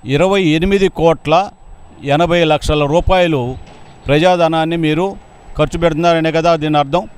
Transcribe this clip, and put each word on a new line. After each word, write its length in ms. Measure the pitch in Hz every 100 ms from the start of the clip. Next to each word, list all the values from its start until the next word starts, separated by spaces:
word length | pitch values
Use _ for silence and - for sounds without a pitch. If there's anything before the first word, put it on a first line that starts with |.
ఇరవై 380 | 110 143 185 196
ఎనిమిది 460 | 175 156 190 196 190
కోట్ల 600 | - 165 160 147 165 202 - - - - -
ఎనభై 400 | 139 147 170 175
లక్షల 400 | 156 151 - 151
రూపాయలు 720 | 143 160 175 185 175 147 123 127 - - - - -
ప్రజాధనాన్ని 720 | 143 180 180 165 160 160 170
మీరు 400 | 156 151 196 196 - - - -
ఖర్చు 200 | 151 170
పెడుతున్నారనే 540 | 170 156 170 165 160
కదా 240 | 160 170 165
దీని 220 | 151 151
అర్థం. 300 | 143 160 214